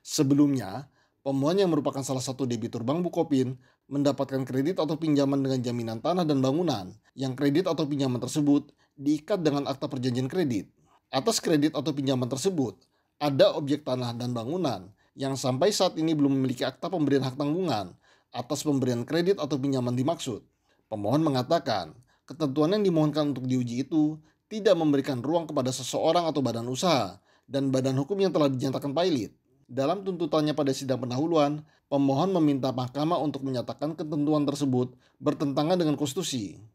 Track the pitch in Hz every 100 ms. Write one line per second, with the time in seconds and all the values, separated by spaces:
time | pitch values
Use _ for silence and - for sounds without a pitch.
0 | - - 135 143 147 135 98 107 139 _
1 | _ _ 139 139 139 185 190 151 139 135
2 | 131 127 123 127 131 117 110 117 113 156
3 | 175 170 160 135 127 131 _ _ _ 139
4 | 143 131 135 135 131 131 139 185 156 156
5 | 160 143 139 139 135 131 123 120 113 113
6 | 151 180 165 139 131 147 175 117 92 -
7 | _ - 131 123 143 143 180 160 151 143
8 | 135 123 127 156 147 143 - _ _ -
9 | 139 151 - 202 156 143 135 135 147 131
10 | 127 120 131 180 160 110 - _ _ _
11 | _ 131 214 220 - 156 151 151 143 143
12 | 135 131 123 127 190 180 120 - _ _
13 | _ _ 147 135 190 147 143 147 - 127
14 | 120 120 123 120 113 175 160 101 92 _
15 | _ - 135 135 131 131 180 208 185 175
16 | 160 156 139 135 131 - 131 - 170 180
17 | 143 139 131 127 147 165 180 113 90 -
18 | _ _ _ 120 120 147 151 139 123 117
19 | 120 156 175 202 143 147 139 135 123 123
20 | 131 170 - 101 _ _ _ _ _ 104
21 | 101 139 160 131 123 165 147 104 80 -
22 | _ _ _ 135 151 131 156 208 196 165
23 | 151 147 147 131 127 127 120 117 135 160
24 | 151 156 _ _ _ 214 208 175 156 143
25 | 139 127 123 170 160 143 127 127 123 127
26 | 139 170 165 147 123 117 120 127 185 147
27 | 98 95 _ _ _ 135 135 135 131 131
28 | 143 196 190 165 143 131 139 127 139 139
29 | 185 143 95 _ _ _ _ 127 135 185
30 | 196 175 165 156 151 151 139 135 135 123
31 | 120 123 160 165 143 151 - _ _ 139
32 | 139 135 185 185 151 139 131 127 127 139
33 | 151 170 147 131 135 127 110 117 147 160
34 | 156 151 147 151 143 - 143 123 127 -
35 | _ _ 135 147 147 139 151 185 160 139
36 | 143 185 170 131 98 80 110